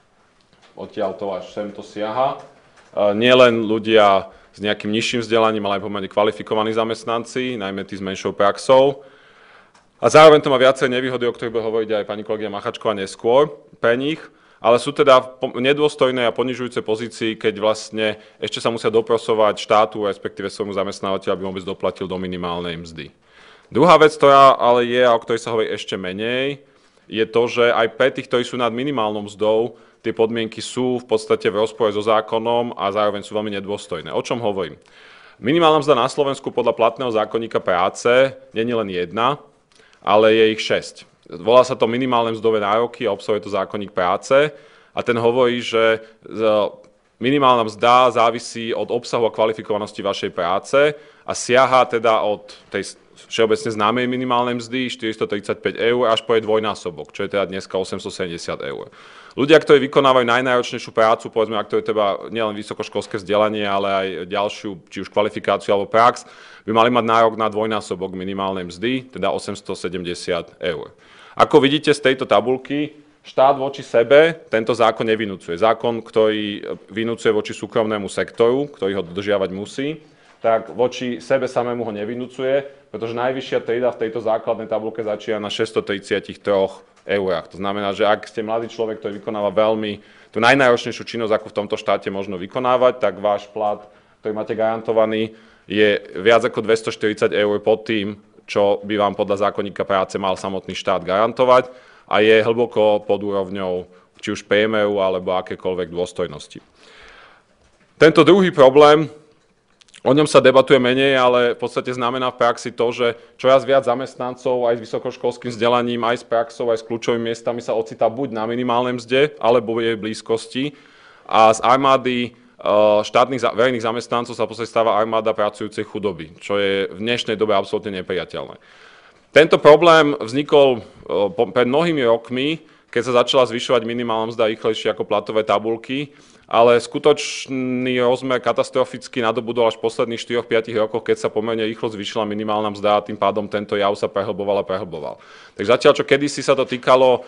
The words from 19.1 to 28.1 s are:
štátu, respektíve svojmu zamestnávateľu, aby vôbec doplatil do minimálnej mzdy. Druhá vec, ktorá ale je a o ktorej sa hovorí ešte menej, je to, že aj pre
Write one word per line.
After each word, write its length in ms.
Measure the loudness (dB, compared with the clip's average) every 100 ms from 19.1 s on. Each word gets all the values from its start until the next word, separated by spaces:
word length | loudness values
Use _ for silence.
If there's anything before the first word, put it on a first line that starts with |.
| -2 0 2 2 0
štátu, 480 | 2 2 2 -2 -6
respektíve 400 | -6 -10 -10 -10
svojmu 240 | -8 -6
zamestnávateľu, 600 | -4 -6 -6 -6 -4 -4 -4
aby 80 |
vôbec 200 | -6 -8 -10
doplatil 400 | -6 -6 -6 -8
do 80 | -8
minimálnej 640 | -8 -8 -6 -6 -8 -10
mzdy. 320 | -14 -16 -18 _ _ _ -20 -20 -4
Druhá 240 | 2 6 8
vec, 160 | 6
ktorá 420 | 6 6 8 8 6
ale 240 | 4 2
je 180 | 2 2
a 140 | 2 2
o 20 |
ktorej 220 | 0 -4
sa 100 | -2
hovorí 220 | -4 -2
ešte 240 | -6 -8 -8
menej, 640 | -8 -6 -4 -4 -4 -8 _ _ _ _ -8
je 160 | -4
to, 240 | 0 0 0
že 240 | 2 2
aj 240 | 2 0 2
pre 160 | 0